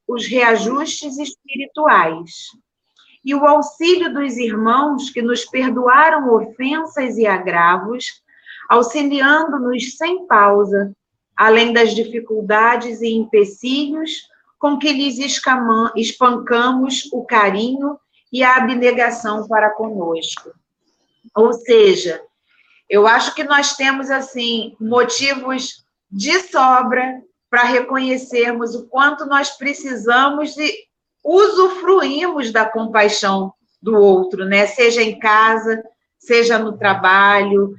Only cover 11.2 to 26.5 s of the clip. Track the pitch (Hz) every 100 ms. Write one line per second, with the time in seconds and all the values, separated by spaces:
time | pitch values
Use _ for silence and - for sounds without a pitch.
11.2 | _ - 214 220 233 233 226 208 226 233
12.2 | 226 214 196 214 233 240 240 220 233 226
13.2 | 220 214 196 - 247 269 294 311 320 -
14.2 | - _ _ _ 294 277 294 269 285 240
15.2 | 277 - - 254 233 226 226 - 226 -
16.2 | 247 233 - 240 247 254 269 262 - 254
17.2 | - 226 202 196 233 269 285 294 _ _
18.2 | _ 247 254 254 233 240 247 240 240 233
19.2 | 214 214 208 220 214 214 220 208 165 165
20.2 | 160 - - - _ _ _ _ _ _
21.2 | _ - 233 233 - 226 202 180 170 160
22.2 | - _ _ _ _ _ - 202 208 240
23.2 | 262 - 285 285 285 - 269 269 269 269
24.2 | 262 247 233 226 208 - 220 240 233 -
25.2 | 277 269 254 262 - - _ _ _ 196
26.2 | 233 359 370